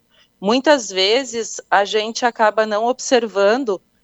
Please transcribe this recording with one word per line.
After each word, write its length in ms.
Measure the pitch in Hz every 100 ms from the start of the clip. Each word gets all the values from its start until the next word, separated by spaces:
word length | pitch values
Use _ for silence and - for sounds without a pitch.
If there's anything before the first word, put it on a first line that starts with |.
| _ _ _ _
Muitas 500 | 190 254 311 285 190
vezes 720 | 190 190 247 247 233 208 - -
a 140 | 185 202
gente 400 | 214 220 226 240
acaba 400 | - 214 208 214
não 200 | 208 233
observando, 960 | 254 - 247 220 196 202 247 233 180 _ _